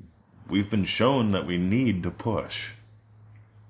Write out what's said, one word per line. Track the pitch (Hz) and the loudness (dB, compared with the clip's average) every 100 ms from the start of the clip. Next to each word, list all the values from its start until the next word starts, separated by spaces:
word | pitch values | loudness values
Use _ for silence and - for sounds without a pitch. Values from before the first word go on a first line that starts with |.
| - _ _ - - | -20 _ _ -20 -2
we've | 92 104 | 0 2
been | 110 90 | 0 0
shown | - 120 139 110 | 2 4 4 2
that | 95 78 | 0 0
we | 90 | 0
need | 92 113 131 92 | 2 2 2 0
to | 87 | -2
push. | - 120 92 - - - - - - _ - - - - - | -4 -4 -4 -4 -8 -10 -14 -20 -20 _ -20 -20 -20 -20 -20